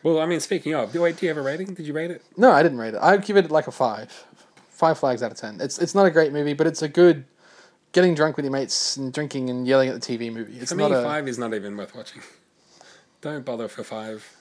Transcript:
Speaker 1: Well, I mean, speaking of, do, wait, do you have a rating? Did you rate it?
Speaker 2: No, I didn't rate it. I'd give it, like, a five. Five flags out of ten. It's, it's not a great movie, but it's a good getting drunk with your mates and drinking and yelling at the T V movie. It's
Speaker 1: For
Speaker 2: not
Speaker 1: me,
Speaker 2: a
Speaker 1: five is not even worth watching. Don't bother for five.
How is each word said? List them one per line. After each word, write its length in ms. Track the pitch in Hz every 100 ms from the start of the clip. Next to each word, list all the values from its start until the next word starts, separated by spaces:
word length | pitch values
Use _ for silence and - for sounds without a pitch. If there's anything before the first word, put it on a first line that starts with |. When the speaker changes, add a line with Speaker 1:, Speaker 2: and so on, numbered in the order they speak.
Speaker 1:
Well, 180 | 160 160
I 60 | 160
mean, 140 | 165
speaking 340 | - 180 147
of, 180 | 156 -
do, 80 | 170
wait, 160 | 170 165
do 80 | 180
you 40 |
have 80 | 151
a 40 |
rating? 320 | 135 160 190
Did 120 | 175 151
you 80 |
rate 160 | 151 170
it? 140 | 175 _ -
Speaker 2:
No, 140 | 247
I 120 | 143
didn't 140 | 160 123
rate 140 | 113
it. 60 | 107
I'd 240 | 165 196 202
give 100 | 202
it, 140 | 160
like, 160 | 156 131
a 40 |
five. 540 | - 123 107 107 - - _ _ _ _
Five 260 | - 160 156
flags 240 | 139 117
out 100 | 117
of 60 | -
ten. 220 | 110 104
It's, 180 | 139 -
it's 160 | 175
not 120 | 196 190
a 40 |
great 200 | 160 151
movie, 220 | 147 147
but 120 | 143 160
it's 140 | 156
a 60 | 151
good 380 | 175 175 151 - _ _ - _ _ _
getting 240 | 180 180 151
drunk 220 | 156 151
with 80 | 139
your 60 |
mates 440 | 135 127 - - 139
and 160 | 135
drinking 380 | 151 147 139 127
and 180 | 123 127
yelling 220 | 135 131
at 60 | -
the 40 |
T 160 | - 117
V 140 | 117
movie. 280 | 113 104 120
It's 140 | 127
Speaker 1:
For 60 | 175
Speaker 2:
not 140 | 147
Speaker 1:
me, 60 | 131
Speaker 2:
a 60 |
Speaker 1:
five 240 | 120 151 135
is 100 | 120
not 160 | 113
even 220 | 110 101 104
worth 180 | 92
watching. 280 | 120 - - - _ _ _ _ _ - - _ _
Don't 240 | 147 151
bother 240 | 131 117 110
for 160 | -
five. 420 | 104 110 110 107 - _